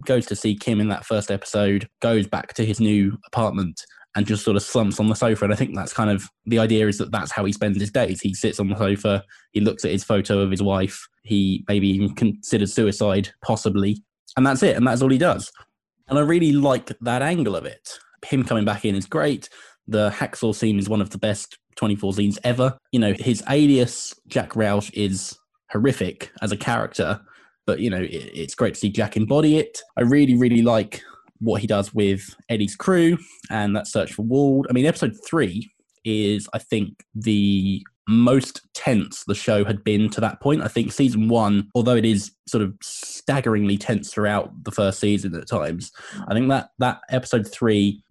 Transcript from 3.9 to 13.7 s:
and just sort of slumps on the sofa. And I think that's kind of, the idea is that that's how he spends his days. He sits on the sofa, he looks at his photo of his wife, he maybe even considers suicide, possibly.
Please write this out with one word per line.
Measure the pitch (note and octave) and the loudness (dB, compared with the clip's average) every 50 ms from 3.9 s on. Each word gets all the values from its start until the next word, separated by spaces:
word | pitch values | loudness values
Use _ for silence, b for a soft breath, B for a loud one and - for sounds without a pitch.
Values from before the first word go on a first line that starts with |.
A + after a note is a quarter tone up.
| B B B B _ | B B B B _
and | G#2 G#2 | -4 -2
just | G2+ G#2+ G#2 - | 0 -2 -2 0
sort | - G2+ G2+ | 0 0 0
of | - | 0
slumps | - - B2 A2 G2 G2 - | 0 0 0 0 0 0 0
on | A2 G#2+ | 0 0
the | G#2+ | 0
sofa. | - - A#2 A2 G2+ G#2 | 2 2 0 2 2 0
And | G2+ G#2 | 0 0
I | |
think | G2+ C3+ - - | 0 -2 -4 -4
that's | G2 F2 - - | -8 -8 -8 -4
kind | - A2+ G#2+ | -2 0 0
of, | G2+ F#2+ - - _ _ _ A2 | 0 0 -2 -8 _ _ _ 0
the | A#2 A2+ | 2 2
idea | A2 A2 A2+ G#2+ G#2+ G#2 | 4 4 4 4 2 2
is | G#2 G#2 | 0 -2
that | G2+ - | -4 -4
that's | A2+ G#2+ F2 - | -4 -6 -6 -6
how | - - G2+ | -4 -2 -2
he | G2 | -2
spends | G2+ - A2 G#2+ G2 G2 | -2 -2 -2 0 0 -2
his | G2+ G#2+ | -2 -2
days. | - C3+ A#2+ F#2+ F#2+ F#2 | 0 0 0 0 -2 -4
He | - G2+ F#2 | -4 -4 -4
sits | - - A2 - - | -2 -4 -4 -2 -2
on | G#2 G2 | -2 -2
the | G2+ | 0
sofa, | G2+ A2 G2 G2+ G2 - G#2+ G2 G2 - b b b b b | 0 0 0 0 0 2 0 0 0 -2 b b b b b
he | _ G#2+ | _ 0
looks | G#2+ A2 - - - | 0 0 0 0 -4
at | F#2 | -2
his | E2 G2 - | -2 -2 -2
photo | - A2 G2+ F#2+ - G#2 G2 | 0 0 0 2 2 0 2
of | G2+ F#2+ | 2 0
his | F#2+ F2 G2 | 0 0 0
wife, | G2+ G2 F#2+ F#2+ F#2+ - - - - _ _ | 0 2 0 0 -2 -4 -10 -18 -20 _ _
he | _ - G#2+ G2+ G2 F#2+ F#2+ - - - | _ -2 0 0 2 2 0 -2 -2 0
maybe | G#2 G#2 F#2+ G2 | 0 2 2 2
even | F#2+ G2 G2+ G2 G2+ | 2 2 0 -2 0
considers | - B2 G#2+ G2+ - - - - A2 G#2 G2 - | 0 0 0 0 -2 -4 -2 0 0 0 0 0
suicide, | - A2+ G2+ G2 - G#2+ G#2 F#2+ G2 F#2+ - - _ - | 0 2 2 2 0 0 2 2 0 0 -2 -8 _ -2
possibly. | - A2 G#2+ - G#2+ | -2 -2 0 0 0